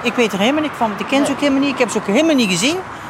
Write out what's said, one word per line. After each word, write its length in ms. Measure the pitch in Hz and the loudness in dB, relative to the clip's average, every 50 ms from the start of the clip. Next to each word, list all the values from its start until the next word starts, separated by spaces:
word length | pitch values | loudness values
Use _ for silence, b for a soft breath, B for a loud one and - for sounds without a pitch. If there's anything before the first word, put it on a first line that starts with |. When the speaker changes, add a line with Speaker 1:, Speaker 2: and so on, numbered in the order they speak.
| - | -6
Speaker 1:
Ik 100 | 240 - | -4 0
weet 200 | - 233 208 - | 0 0 0 2
er 60 | 175 | 0
helemaal 220 | 196 240 285 311 | 2 2 2 0
niks 140 | 311 277 - - | -2 -4 -4 -2
van, 100 | 240 220 | -4 -4
want 120 | 202 - | -2 -6
ik 60 | 202 - | -4 -2
ken 100 | 277 277 | 0 0
ze 60 | 294 | 2
Speaker 2:
Nee. 80 | 294 269 | 0 0
Speaker 1:
ook 60 | - | 0
helemaal 220 | 294 285 269 277 | 0 0 2 2
niet. 100 | 277 285 254 | 0 0 0
Ik 40 | - | 0
heb 100 | 247 208 | 0 0
ze 80 | - 220 | 0 -2
ook 100 | - - | -2 2
helemaal 280 | 196 262 320 330 302 | 2 2 4 4 4
niet 140 | 262 240 185 | 2 2 2
gezien. 280 | 185 165 208 277 339 381 359 B B B B B | 0 0 0 0 0 -2 -4 B B B B B